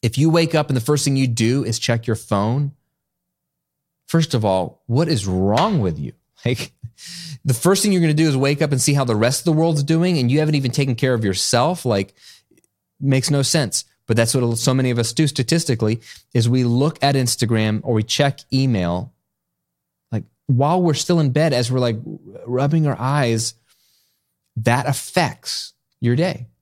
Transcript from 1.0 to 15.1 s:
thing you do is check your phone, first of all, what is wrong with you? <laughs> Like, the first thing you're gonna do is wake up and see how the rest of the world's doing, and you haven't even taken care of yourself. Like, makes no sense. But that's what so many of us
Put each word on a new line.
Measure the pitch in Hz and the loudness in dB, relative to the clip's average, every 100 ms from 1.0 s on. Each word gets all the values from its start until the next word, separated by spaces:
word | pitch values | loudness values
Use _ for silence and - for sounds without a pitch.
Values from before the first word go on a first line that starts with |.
thing | 143 135 | 0 0
you | 131 | 0
do | 113 113 131 | 0 0 0
is | 123 113 | -2 -4
check | - 117 113 | -2 -2 -2
your | 107 | -6
phone, | - 101 104 131 143 - _ _ _ _ _ _ _ _ _ _ _ _ _ | -2 -2 0 -2 -4 -8 _ _ _ _ _ _ _ _ _ _ _ _ _
first | 165 156 | 0 2
of | 127 | 0
all, | 107 95 87 - - | 2 2 -2 -8 -2
what | 117 165 | 0 2
is | 139 98 | 0 -2
wrong | 92 95 110 190 190 | 0 2 2 2 0
with | 98 76 | 0 -4
you? | 67 - | -8 -12
<laughs> | _ _ | _ _
Like, | 120 127 - _ - _ - 175 165 143 | -4 -4 -6 _ -20 _ -18 -16 -14 -10
the | - | -4
first | 120 175 196 | 0 2 2
thing | 208 | 2
you're | 190 | 2
gonna | 165 | 2
do | 151 160 | 2 2
is | 135 | 2
wake | 139 143 | 0 0
up | 151 | 0
and | 143 | 0
see | 135 | 2
how | 143 | 2
the | 127 107 | 2 2
rest | 113 135 | 2 0
of | - | 0
the | |
world's | 156 165 156 | 2 2 0
doing, | 143 160 180 170 | 0 0 2 0
and | 123 | 2
you | 139 | 2
haven't | 156 | 2
even | 151 131 | 0 0
taken | 120 139 | -2 -2
care | 117 131 | 0 0
of | 123 | 0
yourself. | 107 92 - 120 139 180 | 0 -2 0 2 0 0
Like, | 127 101 98 _ - - _ _ _ _ _ _ | -2 -2 -2 _ -20 -20 _ _ _ _ _ _
makes | 135 135 127 | 0 0 2
no | 143 | 0
sense. | 131 165 123 - - _ _ | 0 0 -2 -4 -8 _ _
But | 113 | 0
that's | 113 | 2
what | 135 120 117 | 2 0 0
so | - | 0
many | 131 127 | 2 0
of | 120 | 0
us | 113 | -2